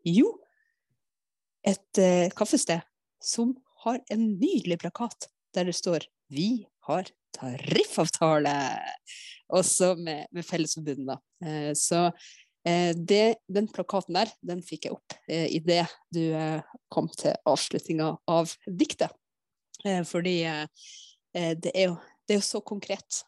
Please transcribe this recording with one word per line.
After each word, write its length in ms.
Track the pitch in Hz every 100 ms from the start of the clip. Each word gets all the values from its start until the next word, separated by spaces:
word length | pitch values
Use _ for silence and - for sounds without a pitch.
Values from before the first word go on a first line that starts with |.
Jo, 300 | 175 180 392 - _ _ _ _ _ _ _ _ _ _ _ _
et, 340 | 214 196 _ -
eh, 300 | 185 180 175
kaffested 520 | - 214 285 - 170 - _ _ _
som 360 | - - 233 254 _ _
har 160 | 226 262 -
en 280 | 214 226 190
nydelig 400 | 294 330 175 170
plakat 480 | 180 - 233 - - _ _
der 120 | 185
det 100 | 180
står: 320 | 170 - 160 - _ _
"Vi 380 | 139 196 240 - _ -
har 180 | 160 185 _ _
tariffavtale", 1500 | - 131 127 - 160 214 - 165 - 160 151 143 143 131 - - - - - - - _
også 460 | 180 185 - 185 175
med, 300 | 165 151 -
med 140 | 175
Fellesforbundet 600 | 165 165 156 - 151 139 131
da. 100 | 131 _ _
Eh, 280 | 165 151 147
så, 380 | 147 - 170 175 - - - _ _
eh, 280 | 175 175 175
det, 440 | 170 165 202 220 226 -
den 180 | 190 214
plakaten 480 | - 175 196 -
der, 160 | 175 220 -
den 220 | 175 175
fikk 220 | 170 156
jeg 80 | -
opp, 240 | - _ - -
eh, 180 | 160 160
i 120 | 165
det 300 | 160 170 165 - _
du, 200 | 170 160
eh, 300 | 156 156 156 - - _
kom 200 | - 160
til 260 | - - -
avslutningen 720 | - 135 - - - 160 156 156 -
av 260 | 165 165 - -
diktet. 420 | 180 330 - - - _ _ _ _ _ -
Eh, 200 | 202 185
fordi, 400 | 165 175 180 175
eh, 220 | 165 151 151 _ - - - _ _
eh, 200 | 175 165
det 180 | 165 175
er 140 | 185 185
jo, 80 | 170 - _ -
det 80 | 208
er 20 |
jo 80 | -
så 140 | 220
konkret. 640 | - 208 - 196 - -